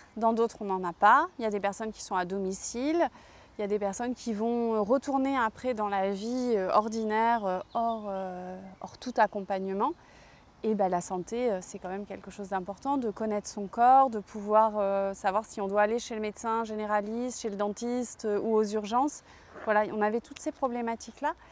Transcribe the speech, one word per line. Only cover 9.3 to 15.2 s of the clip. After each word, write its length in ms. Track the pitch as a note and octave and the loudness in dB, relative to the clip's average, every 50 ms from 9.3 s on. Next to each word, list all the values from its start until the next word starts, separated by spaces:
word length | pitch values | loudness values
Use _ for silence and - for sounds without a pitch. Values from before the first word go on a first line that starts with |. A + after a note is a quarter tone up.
| - G#3 F#3+ - G3 F#3+ F#3+ F#3+ F#3+ G3 A3 C#4 F4 - - - - - - - - - - - - - - | 2 -4 -4 -4 -4 -4 -2 -2 -2 0 0 -2 -2 -6 -12 -20 -20 -20 -20 -20 -20 -20 -20 -20 -12 -6 -2
Et 120 | A3 A3 | -2 0
ben, 140 | G3 G3 F#3 | 2 2 2
la 100 | F3+ F3 | 2 0
santé, 500 | F3 - F#3+ F3+ E3+ - A3+ A#3+ B3 A#3+ | -2 -2 -4 -6 -6 -4 -4 -2 0 0
euh, 100 | G3+ F#3 | 0 -2
c'est 180 | F3+ - - G3 | -4 -8 -14 -12
quand 80 | - | -10
même 180 | F3+ F#3 G3+ G#3 | -8 -8 -8 -8
quelque 240 | - G3 F#3+ - G3 | -10 -12 -14 -14 -14
chose 200 | F#3 - G3+ F#3+ | -12 -12 -8 -4
d'important, 480 | G3 F#3 F3+ G3+ G3 - - C4+ C#4+ | -4 -4 -4 -6 -10 -6 -4 -2 -2
de 120 | C#4 A#3+ A3 | 0 -2 -2
connaître 380 | G3 - A3 A3 G#3 G#3 G3+ | -4 -4 -2 -2 -2 -2 -4
son 200 | - - G#3 G3+ | -6 -8 -8 -8
corps, 420 | F#3 - A#3 A#3 B3 C4 C4 C4+ C4+ | -6 0 4 6 8 10 8 8 6
de 100 | A3+ G#3+ | 2 -2
pouvoir, 540 | F#3+ - - G#3+ G3+ G#3 G#3+ A3 A3 A3 G#3 | -6 -8 -10 -8 0 4 6 6 6 6 4
euh, 380 | G#3+ G3+ G3 G3 G3 G3 G3 G3 | 2 0 2 2 0 0 -2 -4
savoir 320 | - | -2